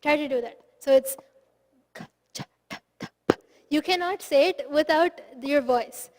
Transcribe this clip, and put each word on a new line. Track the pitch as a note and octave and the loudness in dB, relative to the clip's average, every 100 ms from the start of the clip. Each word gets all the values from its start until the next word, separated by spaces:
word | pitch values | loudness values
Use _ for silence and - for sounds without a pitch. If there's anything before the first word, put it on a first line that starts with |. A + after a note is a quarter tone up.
Try | D4 D4 | 2 0
to | D4 | 0
do | B3+ | -4
that. | A#3 - _ _ | -4 -12 _ _
So | - | 4
it's | C4+ C4 - _ _ _ _ _ _ _ | 4 4 -10 _ _ _ _ _ _ _
Kha, | - - _ _ | -20 -20 _ _
Cha, | - - _ _ | -16 -16 _ _
Tha, | - _ _ | -18 _ _
Tha, | - _ - | -16 _ -2
Pa. | - _ _ _ | -2 _ _ _
You | D4 | -4
cannot | D4+ F4+ F4 G4 | -2 -2 -2 -6
say | - C#4+ D#4+ | 0 2 2
it | F#4 C4+ | 0 -4
without | D4 D#4 D#4 F4 - - C4 | -2 2 2 2 -2 -20 -12
your | C4+ C#4+ | -2 -2
voice. | B3 B3 A3+ - - | 2 -2 -2 -12 -20